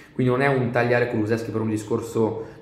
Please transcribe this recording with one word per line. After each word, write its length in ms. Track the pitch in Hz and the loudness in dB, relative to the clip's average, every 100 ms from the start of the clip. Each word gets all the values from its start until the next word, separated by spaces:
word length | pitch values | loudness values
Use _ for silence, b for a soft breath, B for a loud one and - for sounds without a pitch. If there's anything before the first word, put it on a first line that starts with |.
| B | B
Quindi 180 | - 127 | -2 2
non 120 | 123 | 4
è 60 | 139 | 2
un 220 | 131 120 | 2 0
tagliare 380 | 123 120 120 120 | 0 2 2 2
Kulusevski 420 | 113 107 113 - | 0 0 -2 -2
per 120 | 110 | -4
un 80 | 110 | -2
discorso 760 | 107 - 113 - 113 110 - B B | -2 -2 -4 -2 -2 0 -2 B B